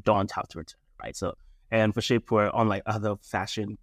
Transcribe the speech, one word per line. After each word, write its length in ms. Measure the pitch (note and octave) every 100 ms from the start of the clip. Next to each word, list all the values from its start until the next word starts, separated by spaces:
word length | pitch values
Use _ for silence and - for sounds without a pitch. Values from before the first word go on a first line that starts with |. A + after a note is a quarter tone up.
don't 280 | G#2+ G#2 G2+
have 160 | - -
to 100 | E2
return 220 | D#2+ -
it, 200 | _ -
right? 140 | - -
So, 200 | F#2 - - - -
and 240 | A2+ G#2+
for 80 | A2
shapewear, 480 | - A#2+ - A2 G#2
unlike 300 | - A2 G2+ -
other 300 | G#2+ G#2+ G2+
fashion 640 | - G2+ G2 - G2+ G#2+